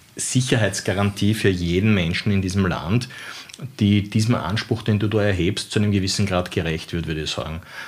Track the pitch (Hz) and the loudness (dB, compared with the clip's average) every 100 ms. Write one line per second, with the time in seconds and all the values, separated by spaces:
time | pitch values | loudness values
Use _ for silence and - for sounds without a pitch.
0 | - - - 131 127 127 104 - - 95 | -20 -10 -2 0 2 2 2 0 -2 0
1 | 101 - 101 107 107 90 85 87 110 104 | 0 2 0 2 2 2 2 2 4 2
2 | 82 85 - 98 92 98 95 69 76 117 | 2 -2 0 0 0 0 0 0 0 -2
3 | - - - - - - 131 - 104 101 | -2 -8 -16 -16 -16 -14 -14 0 4 4
4 | 101 110 110 117 73 110 - 117 - 104 | 2 0 2 0 0 -4 -2 -2 0 0
5 | 104 107 101 95 85 98 - - 104 101 | 2 2 2 2 0 -2 -2 0 2 2
6 | 92 - 98 92 90 - 82 80 - 85 | 2 0 0 0 0 -2 -2 -4 -4 -6
7 | 80 78 76 - 76 80 - - | -4 -4 -4 -6 -6 -8 -12 -14